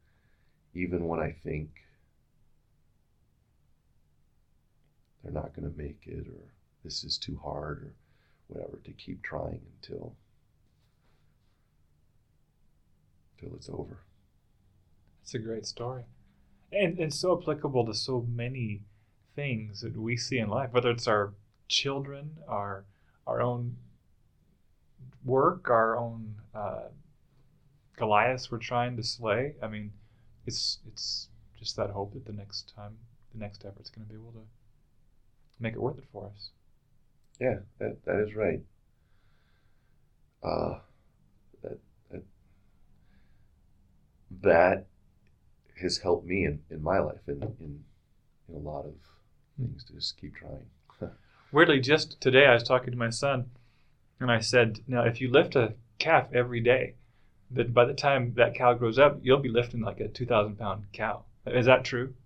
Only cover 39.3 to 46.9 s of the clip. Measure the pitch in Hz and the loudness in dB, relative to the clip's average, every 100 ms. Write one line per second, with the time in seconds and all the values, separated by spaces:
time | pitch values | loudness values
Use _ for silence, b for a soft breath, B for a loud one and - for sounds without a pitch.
39.3 | _ _ _ _ _ _ _ _ _ _ | _ _ _ _ _ _ _ _ _ _
40.3 | _ - 50 50 - b b b b _ | _ -4 -2 -2 -6 b b b b _
41.3 | _ _ - - - _ _ _ - - | _ _ -16 -14 -14 _ _ _ -18 -18
42.3 | _ _ _ _ _ _ _ _ - _ | _ _ _ _ _ _ _ _ -20 _
43.3 | - _ _ _ _ _ _ _ _ - | -20 _ _ _ _ _ _ _ _ -20
44.3 | 92 92 82 90 101 - _ _ _ _ | 0 6 8 8 4 -4 _ _ _ _
45.3 | _ _ _ _ - 92 - 92 87 87 | _ _ _ _ -6 -4 -2 0 0 0
46.3 | 95 78 76 - 80 78 | -2 0 -2 -10 -6 0